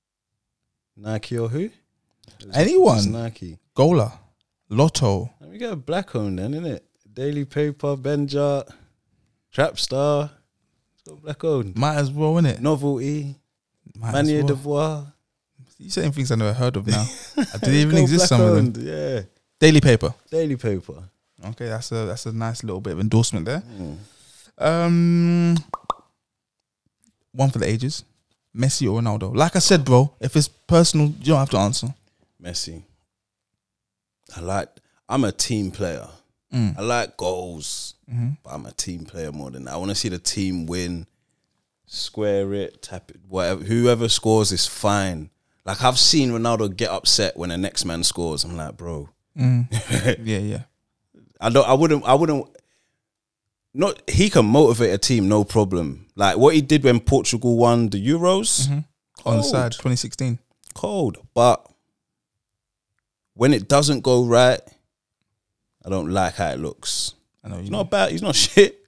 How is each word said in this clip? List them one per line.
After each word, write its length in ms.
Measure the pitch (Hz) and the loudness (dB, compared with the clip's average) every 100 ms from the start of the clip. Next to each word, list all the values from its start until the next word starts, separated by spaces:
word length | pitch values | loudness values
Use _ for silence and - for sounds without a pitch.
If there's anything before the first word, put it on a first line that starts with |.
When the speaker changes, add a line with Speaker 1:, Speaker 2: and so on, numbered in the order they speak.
| _ _ _ _ _ _ _ _ _ - | _ _ _ _ _ _ _ _ _ -14
Speaker 1:
Nike 420 | 104 110 - 120 | -8 -8 -6 -6
or 100 | 117 | -4
who? 220 | 139 208 _ _ _ _ _ _ _ | -4 -8 _ _ _ _ _ _ _
It's, 160 | 101 131 | -6 0
Speaker 2:
Anyone. 420 | 190 370 247 117 | 4 6 6 4
Speaker 1:
it's 80 | 104 | 0
Nike. 520 | 113 117 110 90 80 _ | -2 -8 -10 -16 -18 _
Speaker 2:
Gola, 380 | - 147 170 110 - _ _ _ _ - | 2 4 4 0 -6 _ _ _ _ -6
Lotto. 640 | 107 160 - 120 98 117 _ | 2 2 2 0 0 -4 _
Speaker 1:
Let 100 | - | -20
me 80 | 208 | -12
get 140 | 233 | -10
a 40 | 170 | -8
black 380 | 123 175 196 | -6 -6 -4
owned 240 | 120 104 92 | -6 -4 -6
then, 140 | 101 | -6
innit? 280 | 147 170 101 _ _ 104 | -6 -8 -10 _ _ _
Daily 320 | 113 139 147 | -8 -6 -6
Paper, 520 | 139 147 151 143 143 139 | -6 -4 -4 -4 -6 -4
Benja, 720 | 135 147 143 143 143 139 - - _ _ _ _ _ _ _ | -4 -2 -2 -2 0 -2 -6 -18 _ _ _ _ _ _ _
Trapstar. 760 | - 151 - - 131 143 147 147 _ _ _ _ _ _ | -2 -2 -2 -6 -2 0 0 -4 _ _ _ _ _ _
It's 80 | _ - | _ -20
got 120 | 147 | -20
black 200 | 151 - | -14 -6
owned. 320 | 165 143 101 92 | -2 -2 -2 -2
Speaker 2:
Might 200 | 143 147 | -2 0
as 140 | 139 | -2
well, 240 | 147 156 | -2 0
innit? 260 | 165 151 - | 2 2 0
Speaker 1:
Novelty, 760 | 139 151 143 135 139 151 143 135 _ _ _ _ - 110 | 0 0 0 -2 -4 -6 -8 -14 _ _ _ _ -20 -10
Speaker 2:
Might 160 | 113 | -4
as 140 | 135 151 | 0 2
Speaker 1:
Manier 100 | 151 | 2
Speaker 2:
well. 60 | 143 | 0
Speaker 1:
Devoir. 640 | 139 143 143 156 151 143 _ _ _ _ _ 123 _ | -2 -2 -2 -2 -4 -12 _ _ _ _ _ -20 _
Speaker 2:
You 120 | - | -10
saying 220 | 190 165 | -4 -2
things 180 | 143 131 | -2 -2
I 60 | 113 | 0
never 160 | 107 | 0
heard 240 | 120 127 127 | 0 -2 -2
of 100 | 107 | -2
now. 180 | 104 113 - | -2 -2 -8
Speaker 1:
<laughs> 140 | - - | -10 -4
Speaker 2:
I 60 | |
didn't 60 | 233 104 | -4 -2
Speaker 1:
It's 40 | 131 | 0
Speaker 2:
even 220 | 143 151 160 | 2 4 4
Speaker 1:
got 40 | |
Speaker 2:
exist, 180 | 135 165 | 4 4
Speaker 1:
black 80 | 175 | 4
Speaker 2:
some 120 | 123 | 4
of 120 | 110 | 6
them. 120 | 104 120 | 4 2
Speaker 1:
owned, 100 | 113 | -2
yeah. 440 | 131 156 147 123 95 _ _ - | -8 -6 -4 -6 -8 _ _ 4
Speaker 2:
Daily 220 | 156 151 | 6 8
Paper. 340 | 139 117 - - - | 6 4 2 -6 -6
Speaker 1:
Daily 260 | 160 160 127 | -4 -2 -2
Paper. 460 | 113 95 - 85 92 _ _ _ 95 | -4 -4 -6 -18 -20 _ _ _ -14
Speaker 2:
Okay, 200 | 113 120 | -12 -10
that's 220 | 110 123 | -8 -8
a, 40 | 117 107 | -6 -6
that's 200 | 113 120 | -8 -8
a 60 | |
nice 300 | 113 113 117 | -6 -6 -6
little 180 | 113 95 | -8 -8
bit 120 | 101 | -6
of 80 | 82 | -4
endorsement 440 | 107 110 113 98 85 | 2 2 2 -2 -4
there. 160 | 151 120 104 | -6 -8 -12
Speaker 1:
Mm. 180 | 82 78 107 _ _ - _ - | -12 -12 -18 _ _ -20 _ -4
Speaker 2:
Um, 1000 | 151 165 170 170 170 170 170 175 170 170 - - - - _ _ _ _ _ _ _ _ _ _ _ _ _ | -2 0 2 2 4 4 2 2 2 0 -2 -14 -10 -12 _ _ _ _ _ _ _ _ _ _ _ _ _
one 180 | 123 135 | -2 0
for 80 | 123 | 0
the 100 | 76 | -2
ages. 360 | 113 123 - - _ _ _ _ 113 | -2 -4 -8 -14 _ _ _ _ -2
Messi 340 | 131 - 120 | -2 0 0
or 100 | 110 | 0
Ronaldo? 340 | 117 104 92 | -2 -4 -4
Like 220 | 110 165 185 | 0 0 2
I 20 | |
said, 260 | - 185 | 4 4
bro, 300 | 135 123 143 - | 6 4 4 -2
if 160 | - 156 | -2 0
it's 100 | 143 | 0
personal, 600 | _ - 170 170 156 147 | _ 2 4 6 4 2
you 180 | 151 135 | 0 0
don't 120 | 151 | 2
have 120 | 135 | 2
to 80 | 104 | 0
answer. 340 | 101 - 120 - _ _ _ _ | 0 -2 -8 -12 _ _ _ _
Speaker 1:
Messi. 420 | 85 87 - 82 - _ _ _ _ _ _ _ _ _ _ _ _ _ _ - | -12 -10 -10 -14 -20 _ _ _ _ _ _ _ _ _ _ _ _ _ _ -12
I 40 | |
like, 280 | 85 98 - _ _ _ - | -6 -6 -6 _ _ _ -6
I'm 160 | 131 | -2
a 80 | 110 | -2
team 380 | - - 113 98 | -2 -4 -2 -4
player. 340 | - 92 69 53 - _ _ - | -6 -8 -8 -12 -20 _ _ -8
Speaker 2:
Mm. 260 | 127 107 78 | -2 -2 -2
Speaker 1:
I 40 | |
like 340 | 107 120 107 - | -4 -2 -4 -6
goals, 760 | 90 90 90 82 73 - - - - | -6 -4 -8 -12 -10 -10 -12 -18 -10
Speaker 2:
Mm-hmm. 180 | 120 120 147 | -6 -4 -6
Speaker 1:
but 80 | - | -12
I'm 160 | 71 55 | -14 -14
a 40 | |
team 340 | - - 87 80 | -10 -10 -10 -12
player 260 | 90 78 | -12 -10
more 180 | 73 67 | -10 -14
than 140 | 64 | -14
that. 80 | 64 | -12
I 40 | 78 | -8
wanna 160 | 95 | -6
see 160 | 98 113 | -4 -6
the 80 | 90 | -6
team 480 | - - 95 90 82 | -6 -4 -4 -4 -6
win, 400 | 87 90 87 82 _ _ _ _ _ _ _ _ | -6 -6 -8 -12 _ _ _ _ _ _ _ _
square 640 | - - - 104 98 98 | -12 -10 -4 -2 0 -2
it, 300 | 101 95 - | -4 -6 -12
tap 280 | - 92 _ | -18 -18 _
it, 60 | - 95 | -20 -10
whatever. 380 | 92 87 95 | -4 -2 -4
Whoever 460 | 90 113 120 117 117 | -2 2 2 2 0
scores 420 | - 113 110 104 | 0 2 2 2
is 140 | 92 - | 0 -4
fine. 640 | - 104 101 95 85 78 _ _ _ | -2 0 0 -2 -6 -12 _ _ _
Like, 180 | 95 95 | -10 0
I've 160 | 127 127 | 2 4
seen 320 | - 151 131 | 4 4 2
Ronaldo 460 | 117 117 113 107 90 | 0 -2 0 -2 -4
get 140 | 110 | -4
upset 440 | 92 - - 98 - | -2 0 0 0 -4
when 100 | 87 | -8
the 80 | 85 | -4
next 300 | 95 - 92 | -4 -4 -6
man 180 | 82 | -2
scores. 400 | 85 - 85 76 | -4 -2 -6 -4
I'm 140 | 82 85 | -6 -8
like, 180 | 76 - | -12 -12
"Bro." 320 | 85 78 73 _ _ 156 | -12 -10 -12 _ _ -2
Speaker 2:
Mm. 800 | 127 123 123 113 - - 104 - | 0 2 0 -4 -4 -2 -2 -4
Speaker 1:
<laughs> 60 | 113 | -4
Speaker 2:
Yeah, 120 | 104 | -4
yeah. 240 | 104 101 123 _ _ _ _ _ _ - | -4 -8 -12 _ _ _ _ _ _ -6
Speaker 1:
I 80 | 110 | 2
don't, 180 | 123 120 | 4 4
I 60 | |
wouldn't, 320 | 135 160 147 | 4 4 2
I 80 | - | 4
wouldn't, 340 | 139 160 143 - - _ _ _ _ _ _ _ _ _ _ _ | 2 4 -2 -4 -16 _ _ _ _ _ _ _ _ _ _ _
not, 300 | 131 196 - - | -2 -2 -2 -2
he 180 | - 202 | 2 4
can 160 | 160 | 4
motivate 480 | 107 131 143 117 113 | 4 6 6 4 2
a 60 | 98 | 0
team, 280 | - 123 95 | 0 2 4
no 160 | 107 | 2
problem. 600 | 101 113 98 92 78 65 - | 2 2 2 0 -4 -8 -12
Like, 220 | - 98 87 | 0 0 6
what 180 | 139 | 6
he 60 | 156 | 6
did 240 | 135 151 | 4 4
when 160 | 135 120 | 4 2
Portugal 560 | - 135 - 117 120 117 | 4 2 2 -2 0 4
won 320 | 120 117 113 | 4 4 2
the 180 | 98 110 | 0 0
Euros. 600 | 165 175 190 220 - 135 | 0 2 0 0 -2 -2
Speaker 2:
Mm-hmm. 100 | 143 151 _ _ - - | -4 -6 _ _ -10 -2
On 100 | 113 | 0
the 40 | |
Speaker 1:
Cold. 20 | 113 | 0
Speaker 2:
side, 260 | 131 120 | -2 -2
twenty 240 | - 131 123 | -4 -4 -2
sixteen. 420 | 123 - 127 117 _ _ - | -4 -6 -6 -6 _ _ -20
Speaker 1:
Cold. 420 | - 190 202 135 - - | -10 -6 -2 -4 -6 -6
But 340 | - 120 107 - _ _ _ _ _ _ _ _ _ _ _ _ _ _ _ _ | 4 4 4 -2 _ _ _ _ _ _ _ _ _ _ _ _ _ _ _ _
when 180 | - 127 | 0 2
it 160 | 131 98 | 2 2
doesn't 340 | 143 147 135 | 2 2 0
go 220 | 131 123 123 | 2 2 4
right, 340 | 117 127 127 - _ _ _ _ _ _ _ _ _ _ _ | 6 6 2 -4 _ _ _ _ _ _ _ _ _ _ _
I 40 | 87 | -6
don't 200 | 95 80 | -4 -2
like 240 | 95 90 - | 0 -2 -2
how 140 | 85 | -4
it 100 | 65 | -4
looks. 540 | 82 - - - - - _ _ | -8 -10 -8 -6 -6 -10 _ _
Speaker 2:
I 60 | 107 | -14
know 80 | 90 | -12
you 60 | |
Speaker 1:
He's 80 | 98 | -8
Speaker 2:
mean. 80 | 202 | -6
Speaker 1:
not 120 | 180 | -2
bad. 200 | 202 190 | 0 0
He's 100 | 165 | -2
not 120 | 202 - | -2 0
<laughs> 0 | |
shit. 440 | - - 196 - | 2 6 4 4